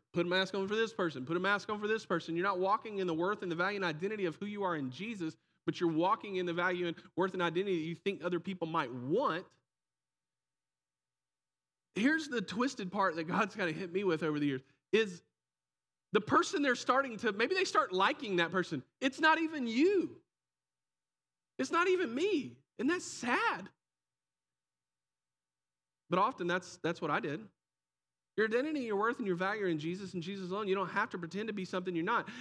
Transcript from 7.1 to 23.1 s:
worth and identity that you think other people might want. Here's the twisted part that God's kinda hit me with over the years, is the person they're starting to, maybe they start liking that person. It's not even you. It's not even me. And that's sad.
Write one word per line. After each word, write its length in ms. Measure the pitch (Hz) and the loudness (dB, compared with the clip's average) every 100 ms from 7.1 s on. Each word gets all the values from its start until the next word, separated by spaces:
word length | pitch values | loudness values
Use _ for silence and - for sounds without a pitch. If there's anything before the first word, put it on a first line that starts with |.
| - | 0
worth 160 | 185 | 0
and 80 | 185 | 2
identity 360 | 170 165 202 175 | 0 2 0 0
that 100 | 160 | 0
you 80 | |
think 280 | 165 196 190 | -4 -4 -4
other 180 | 175 175 | -2 -2
people 260 | 196 185 165 | -2 -4 -2
might 260 | 165 127 | 0 -2
want. 540 | 123 123 202 269 165 - _ _ _ _ _ _ _ _ _ _ _ _ _ _ _ _ _ _ _ _ _ _ _ _ | -4 -2 0 2 -2 -6 _ _ _ _ _ _ _ _ _ _ _ _ _ _ _ _ _ _ _ _ _ _ _ _
Here's 340 | 185 254 320 294 | 0 2 2 0
the 140 | 240 | -4
twisted 500 | 190 185 262 240 185 | -2 -2 -2 -2 -4
part 240 | 202 190 165 | 0 0 0
that 80 | |
God's 300 | 165 180 208 | -2 0 0
kinda 180 | 208 175 | 0 -2
hit 180 | 156 185 | -2 -4
me 140 | 185 | -2
with 180 | 196 156 | 0 0
over 160 | 160 147 | 0 0
the 80 | 147 | 0
years, 160 | 131 - _ _ | -2 -8 _ _
is 300 | 214 214 175 _ _ _ _ _ _ _ _ _ | 2 2 -4 _ _ _ _ _ _ _ _ _
the 60 | 208 | -2
person 400 | - 330 370 349 | 2 2 2 2
they're 140 | 285 | 2
starting 420 | 247 - 254 269 214 | 2 2 2 2 -2
to, 140 | 233 | -2
maybe 220 | 208 254 | 0 2
they 100 | 381 | 2
start 260 | - 311 285 | 2 2 2
liking 460 | 185 202 294 226 175 | 4 2 2 0 2
that 160 | 165 | 2
person. 300 | 185 170 143 - _ | 0 -2 -4 -8 _
It's 180 | 262 262 | -2 4
not 220 | 311 320 | 4 4
even 260 | 320 302 240 | 2 -2 -2
you. 500 | 226 349 403 151 - _ _ _ _ _ _ _ _ _ _ _ _ _ - | 4 4 4 0 -6 _ _ _ _ _ _ _ _ _ _ _ _ _ -6
It's 120 | 262 | 0
not 180 | 330 381 | 2 4
even 260 | 370 269 | 4 2
me. 440 | 247 392 320 123 117 _ - | 0 2 0 -2 -10 _ -4
And 120 | 254 | 0
that's 160 | 349 | 0
sad. 600 | - | -4